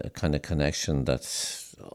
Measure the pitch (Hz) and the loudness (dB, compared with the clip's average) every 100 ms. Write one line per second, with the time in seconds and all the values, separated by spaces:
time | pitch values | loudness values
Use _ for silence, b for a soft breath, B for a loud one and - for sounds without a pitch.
0 | - - 80 73 - 80 71 - - 71 | -2 -2 0 2 2 2 2 2 2 2
1 | 65 64 - - - - - - - | 4 0 0 -4 -4 -6 -12 -16 -18